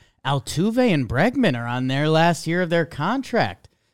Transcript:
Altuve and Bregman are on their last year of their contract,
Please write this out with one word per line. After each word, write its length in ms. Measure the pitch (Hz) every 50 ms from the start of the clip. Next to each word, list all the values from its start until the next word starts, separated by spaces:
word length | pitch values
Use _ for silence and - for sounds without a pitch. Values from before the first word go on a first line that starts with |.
| _ _ _ _ -
Altuve 640 | 135 143 135 - - - 147 190 226 226 254 254 233
and 160 | 165 143 123
Bregman 500 | 101 120 131 185 254 254 285 240 170 127
are 100 | 117 117
on 200 | 117 123 127 127
their 220 | 127 135 139 151 156
last 380 | 160 160 165 175 165 - -
year 140 | 160 170 180
of 80 | 185 160
their 160 | 170 170 156
contract, 840 | - - - 151 190 247 277 254 - 247 214 131 95 87 _ _ _ _ _ _ _